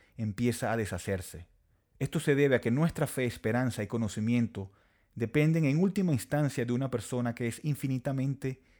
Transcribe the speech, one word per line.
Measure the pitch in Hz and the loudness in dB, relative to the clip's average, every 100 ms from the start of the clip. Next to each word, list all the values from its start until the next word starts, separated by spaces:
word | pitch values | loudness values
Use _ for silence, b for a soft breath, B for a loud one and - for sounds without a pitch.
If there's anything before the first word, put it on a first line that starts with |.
| b b | b b
empieza | 110 98 120 117 117 | -4 0 0 0 0
a | 117 | -2
deshacerse. | 104 90 - 95 90 78 90 _ _ _ _ - | -2 -4 -4 -4 -4 -14 -18 _ _ _ _ -8
Esto | 139 165 | -4 -2
se | 151 139 | 2 4
debe | 143 123 | 6 4
a | |
que | 147 | 4
nuestra | 139 165 - 147 | 2 2 0 -2
fe, | - 123 | 0 -2
esperanza | - 110 117 127 113 | -2 0 0 0 -2
y | 104 | -4
conocimiento | 120 113 - 110 120 113 - 95 b b b b - | -2 -2 -2 2 2 2 -2 -10 b b b b -6
dependen | 113 147 151 165 151 | 0 2 4 4 2
en | 143 | 2
última | 196 190 185 | 2 2 2
instancia | 139 - 147 147 135 120 | 0 0 0 0 0 0
de | |
una | 123 135 | 0 0
persona | 123 - 127 120 117 | -4 -4 -2 -2 -2
que | 120 | -4
es | 117 151 | -4 -4
infinitamente | 143 139 131 131 135 131 135 135 123 b b | -2 -2 -2 -2 -2 -2 -2 -4 -8 b b